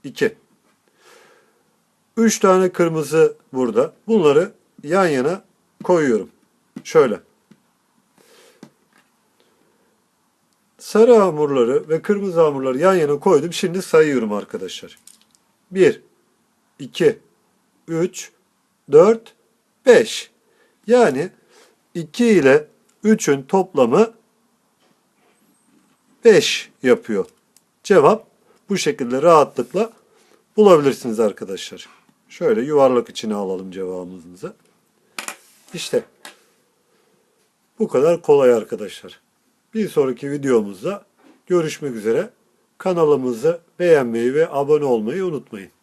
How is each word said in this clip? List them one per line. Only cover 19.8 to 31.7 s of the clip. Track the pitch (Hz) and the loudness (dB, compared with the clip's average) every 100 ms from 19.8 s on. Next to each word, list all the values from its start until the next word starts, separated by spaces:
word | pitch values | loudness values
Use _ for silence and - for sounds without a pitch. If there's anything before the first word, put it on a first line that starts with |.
| 262 | 2
beş. | 208 113 - - _ _ _ _ _ - | 4 2 -8 -14 _ _ _ _ _ -2
Yani | 247 208 135 180 _ _ _ _ _ _ | 2 2 0 -8 _ _ _ _ _ _
iki | 175 151 - 240 | -14 -14 -2 2
ile | 196 135 139 - _ _ _ | 4 4 2 0 _ _ _
üçün | 214 214 - 139 | 0 0 0 -4
toplamı | 135 190 185 143 120 151 226 _ _ _ _ _ _ _ _ _ _ _ _ _ _ _ _ _ _ _ _ _ 226 | -2 -4 -2 0 2 2 0 _ _ _ _ _ _ _ _ _ _ _ _ _ _ _ _ _ _ _ _ _ 4
beş | 185 - - - _ | 4 2 -8 -12 _
yapıyor. | 127 120 - 104 92 _ _ _ _ _ | 0 0 0 -6 -6 _ _ _ _ _
Cevap | - 190 143 220 _ _ _ _ _ | 2 4 4 2 _ _ _ _ _
bu | 196 | -4
şekilde | 156 - 120 127 | -4 -6 -6 0
rahatlıkla | 170 160 135 - 120 180 226 _ _ _ _ _ _ - | 4 4 2 -4 -6 -6 -6 _ _ _ _ _ _ 2
bulabilirsiniz | 208 165 139 117 127 110 | 4 6 2 -2 -8 -2
arkadaşlar. | 110 95 92 95 - | -2 -4 -14 -14 -14